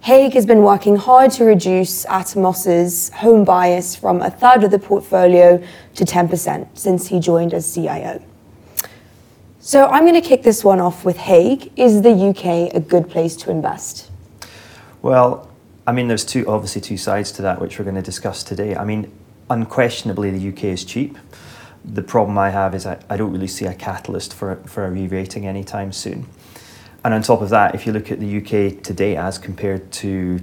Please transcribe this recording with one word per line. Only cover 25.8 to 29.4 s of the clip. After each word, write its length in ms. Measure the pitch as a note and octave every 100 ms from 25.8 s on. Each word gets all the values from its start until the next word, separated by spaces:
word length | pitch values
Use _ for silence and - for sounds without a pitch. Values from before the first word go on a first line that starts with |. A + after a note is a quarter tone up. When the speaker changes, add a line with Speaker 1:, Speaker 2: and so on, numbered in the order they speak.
| G2
Speaker 2:
soon. 340 | F#2+ - - B2+ _ - - - - - _
And 120 | A#2
on 80 | A2
top 180 | G2+ A#2
of 80 | G2+
that, 260 | A2 G2+
if 120 | - -
you 80 |
look 180 | G#2+ -
at 80 | -
the 60 | G#2
U 160 | G2+
K 260 | G2+ G#2+ G2
today 480 | F#2+ - F#2 G2+ D#2+
as 220 | F#2
compared 520 | F#2+